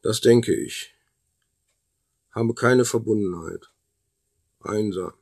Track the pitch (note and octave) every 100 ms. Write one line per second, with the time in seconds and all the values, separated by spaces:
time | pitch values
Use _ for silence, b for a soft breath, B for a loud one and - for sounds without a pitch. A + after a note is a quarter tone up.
0 | - A2 A#2+ A#2+ A2 D2+ - - - _
1 | _ _ _ _ _ _ _ _ _ _
2 | _ _ _ - A#2 A#2 A#2+ B2+ A#2 A#2
3 | A2+ G#2+ G2 F2 E2 - _ _ _ _
4 | _ _ _ _ _ _ - G#2+ G#2+ F#2
5 | E2+ _